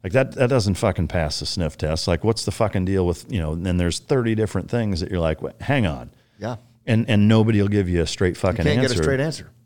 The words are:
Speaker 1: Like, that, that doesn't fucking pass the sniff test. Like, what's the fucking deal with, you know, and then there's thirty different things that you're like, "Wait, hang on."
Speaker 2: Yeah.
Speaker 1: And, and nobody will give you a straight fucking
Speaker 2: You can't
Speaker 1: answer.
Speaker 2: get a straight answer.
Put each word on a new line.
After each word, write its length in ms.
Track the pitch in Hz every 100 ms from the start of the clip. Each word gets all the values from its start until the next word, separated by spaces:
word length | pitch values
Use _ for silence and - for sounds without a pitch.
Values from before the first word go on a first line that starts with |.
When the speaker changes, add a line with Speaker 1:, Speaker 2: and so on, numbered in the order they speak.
Speaker 1:
Like, 100 | 95
that, 200 | 110 175
that 140 | - 123
doesn't 280 | 131 101 95
fucking 320 | 107 92 78
pass 320 | 90 76 -
the 80 | -
sniff 280 | - 80 -
test. 320 | 76 80 -
Like, 160 | 85
what's 220 | 107 113 -
the 60 |
fucking 340 | - 107 98 90
deal 220 | 95 87
with, 180 | 85 -
you 60 | 110
know, 140 | 78
and 120 | 82 92
then 120 | 87
there's 200 | 87 82
thirty 380 | - 139 113 110
different 340 | 107 95 -
things 300 | 120 110 90
that 100 | 90
you're 100 | 90
like, 220 | 82 80
"Wait, 180 | - -
hang 280 | - 139 98
on." 240 | 67 60 _ _ _
Speaker 2:
Yeah. 200 | 107 117 _ _ -
Speaker 1:
And, 240 | 113 117
and 180 | 104 104
nobody 320 | 113 110 107
will 80 | 101
give 220 | 104 90
you 140 | 87
a 20 | 80
straight 320 | - 92 85
fucking 260 | 95 85
Speaker 2:
You 100 | 85
can't 100 | 107
Speaker 1:
answer. 100 | 131
Speaker 2:
get 60 | 101
a 40 |
straight 160 | 78 131
answer. 300 | 151 147 - _